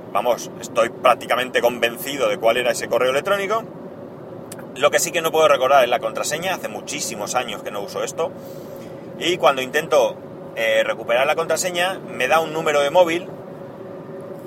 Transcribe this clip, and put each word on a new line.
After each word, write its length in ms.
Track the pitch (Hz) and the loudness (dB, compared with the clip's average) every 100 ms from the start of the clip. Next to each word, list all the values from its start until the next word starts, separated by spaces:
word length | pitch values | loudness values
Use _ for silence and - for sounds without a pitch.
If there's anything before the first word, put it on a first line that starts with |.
| - | -6
vamos, 380 | 98 120 110 - - | -2 0 0 -4 -12
estoy 300 | - 117 117 | -4 0 0
prácticamente 720 | - 131 117 113 120 127 123 | 2 2 2 2 0 0 2
convencido 640 | 117 123 117 113 139 143 110 | 2 2 0 -2 -6 -2 0
de 100 | 101 | 2
cuál 200 | 113 123 | 2 4
era 140 | 120 | 2
ese 160 | 117 117 | 0 0
correo 240 | 120 127 | 2 2
electrónico. 520 | 139 190 196 196 220 - - - - - - - - - - - - | 2 0 0 0 -2 -4 -12 -14 -14 -16 -16 -16 -16 -14 -14 -14 0
Lo 160 | 143 | 2
que 80 | 147 | 4
sí 120 | 170 | 0
que 100 | 165 | 0
no 100 | 160 | 2
puedo 160 | 156 156 | 4 6
recordar 360 | 135 127 139 123 | 6 6 6 6
es 40 | |
la 100 | 120 | 2
contraseña, 540 | 110 113 107 151 185 | 0 -4 -4 -4 -2
hace 140 | 160 110 | -4 -6
muchísimos 680 | 101 98 147 135 110 98 123 | -8 -8 -8 -6 -6 -4 -2
años 280 | 120 101 | -2 -6
que 80 | 107 | -8
no 100 | 101 | -8
uso 220 | 98 98 | -6 -4
esto. 260 | 117 - 107 - - - - - - - - - | -4 -4 -6 -6 -14 -14 -14 -14 -14 -14 -14 -4
Y 180 | 147 180 | 0 4
cuando 240 | 160 135 | 4 4
intento, 560 | 127 139 160 151 110 - - - - - | 2 0 4 4 4 0 -12 -16 -10 -2
eh, 260 | 113 110 | 2 4
recuperar 420 | 110 107 110 120 143 | 2 0 0 2 4
la 100 | 151 | 2
contraseña, 600 | 165 160 180 175 180 185 | 0 0 0 0 0 -2
me 280 | - 117 127 | -8 -4 2
da 140 | 156 | 2
un 100 | 160 | 2
número 300 | 156 160 143 | 0 0 2
de 80 | 143 | 4
móvil 380 | 175 170 170 185 - - - - - - - - - - - | 6 4 2 -4 -12 -14 -14 -14 -14 -14 -14 -14 -14 -12 -14